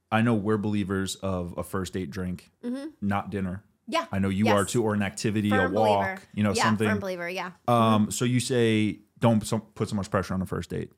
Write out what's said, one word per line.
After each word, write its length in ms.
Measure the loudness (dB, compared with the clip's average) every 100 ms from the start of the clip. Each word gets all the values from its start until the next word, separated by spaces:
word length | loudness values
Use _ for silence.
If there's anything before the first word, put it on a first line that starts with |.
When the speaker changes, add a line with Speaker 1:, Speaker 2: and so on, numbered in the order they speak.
| _
Speaker 1:
I 100 | 2
know 140 | 2 2
we're 220 | 2 0
believers 560 | 0 0 0 -2 -2 -4
of 420 | -4 -4 -4 -8
a 60 |
first 300 | -6 -6 -6
date 180 | -6 -6
drink, 400 | -6 -6 -8 -12 _
Speaker 2:
Mm-hmm. 260 | -10 -8 -10 -8
Speaker 1:
not 300 | -4 -2 -4
dinner. 320 | -6 -6 -8 -12 _ -6
Speaker 2:
Yeah. 180 | -6 -4
Speaker 1:
I 80 | -2
know 100 | 0
you 160 | 2 4
Speaker 2:
Yes. 80 |
Speaker 1:
are 100 | 4
too, 200 | 2 0
or 100 | 0
an 80 | 0
activity, 480 | -2 -2 -2 0 2
Speaker 2:
Firm 260 | 2 2 2
Speaker 1:
a 40 |
walk, 260 | 4 4 0
Speaker 2:
believer. 160 | -6 -10 -2
Speaker 1:
you 80 |
know, 100 | 0
Speaker 2:
Yeah, 100 | 2
Speaker 1:
something. 240 | 2 2 0
Speaker 2:
firm 120 | 0
believer, 280 | -4 -6 -8
yeah. 240 | -8 -10 -8 0
Speaker 1:
Um, 360 | 4 6 4
Speaker 2:
Mm-hmm. 60 | 2
Speaker 1:
so 120 | 0 0
you 140 | 2
say 600 | 2 2 4 4 2 -2 _ _
don't 260 | 2 2 0
so, 120 | -4
put 300 | -6 -8 -4
so 60 | -4
much 160 | -2
pressure 240 | -2 -2 -4
on 80 |
a 20 | -4
first 240 | -6 -6
date. 220 | -8 -10